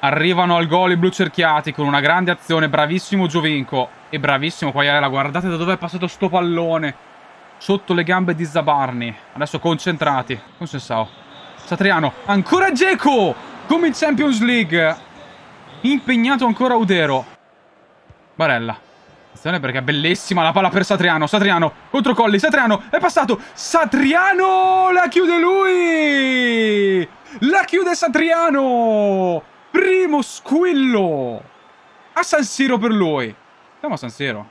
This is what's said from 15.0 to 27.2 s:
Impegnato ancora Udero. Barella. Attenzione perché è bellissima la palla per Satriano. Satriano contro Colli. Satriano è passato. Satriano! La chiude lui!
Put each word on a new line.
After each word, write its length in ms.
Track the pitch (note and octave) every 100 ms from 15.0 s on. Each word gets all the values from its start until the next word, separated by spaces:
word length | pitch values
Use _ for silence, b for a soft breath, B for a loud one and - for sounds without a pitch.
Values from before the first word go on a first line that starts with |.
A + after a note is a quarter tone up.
| - - - - - - - -
Impegnato 680 | B3 C#4+ - B3 A#3 C4+ B3
ancora 300 | A3 B3+ A#3
Udero. 480 | G#3 F#3 D#3 C3 A#2+ - _ _ _ _ _ _ _ - _ -
Barella. 420 | D#3+ B2 A#2 A2 - - - - -
Attenzione 320 | - D#3 F3
perché 200 | C3+ C3
è 40 |
bellissima 640 | B2+ D3 D#3+ F3 - F3+
la 80 | D#3+
palla 160 | F3+ F#3
per 160 | F#3+
Satriano. 420 | F#3 F#3+ F3+ D#3+ D3+
Satriano 460 | D#3+ G3 F3 D#3+ - -
contro 240 | C#4 B3+
Colli. 240 | A3+ A3+ G#3
Satriano 460 | D#4 D4+ A#3+ G3+ -
è 80 | -
passato. 420 | F4+ - C4 A#3 B
Satriano! 1400 | - - E4 D4 - C4+ E4 F#4+ F#4 F#4+ F#4 F#4 F#4 F#4
La 160 | F4+ F4+
chiude 300 | F4 F4 E4+
lui! 1700 | E4+ G4 F#4+ F4+ F4 D#4+ D4+ C#4 C4 B3+ B3 A3+ A3 G#3 G3 F#3+ E3+ -